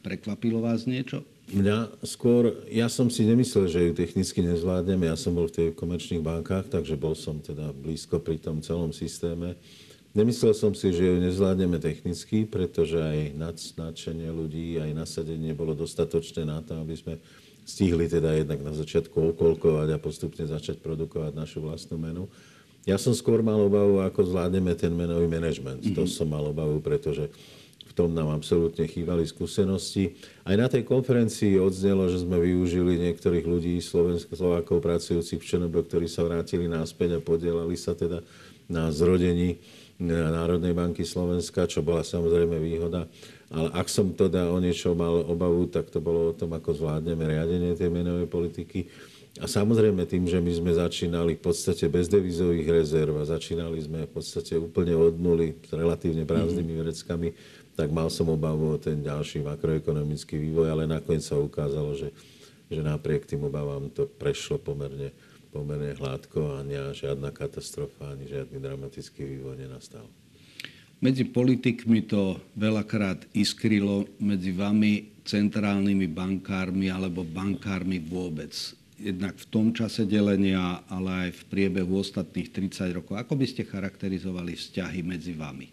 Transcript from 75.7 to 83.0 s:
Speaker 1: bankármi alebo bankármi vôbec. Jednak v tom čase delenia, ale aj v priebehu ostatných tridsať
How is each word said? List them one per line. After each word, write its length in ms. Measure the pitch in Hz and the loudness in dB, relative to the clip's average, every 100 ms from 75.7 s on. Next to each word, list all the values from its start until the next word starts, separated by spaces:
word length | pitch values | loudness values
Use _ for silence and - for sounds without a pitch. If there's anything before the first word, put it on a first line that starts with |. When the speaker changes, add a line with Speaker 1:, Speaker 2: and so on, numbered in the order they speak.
| 98 101 98 90 | 2 2 2 0
Speaker 1:
bankármi 800 | 80 92 95 - 95 92 92 95 | -2 -2 -4 -2 -4 -2 0 0
alebo 380 | 92 95 87 85 | 0 -4 -4 -6
bankármi 760 | 85 98 95 104 95 90 92 | -4 -4 -4 -4 -4 -2 -4
vôbec. 540 | 78 90 90 78 - - - - _ - | -4 -6 -6 -6 -8 -10 -12 -14 _ -10
Jednak 320 | 104 92 95 | -6 -4 -6
v 120 | - - | -8 -2
tom 240 | 110 110 | 2 2
čase 320 | 113 110 - 101 | 2 -2 -2 2
delenia, 720 | 104 101 95 98 95 90 90 - | 4 4 4 4 2 0 -4 -8
ale 420 | 92 92 92 90 | -6 -4 -2 -4
aj 20 | |
v 80 | - - | -8 -6
priebehu 480 | 98 98 90 90 95 | 0 2 2 0 0
ostatných 560 | 98 - 87 92 87 | -2 -4 -6 -6 -6
tridsať 480 | - 95 - 92 87 | -4 -4 -4 -4 -4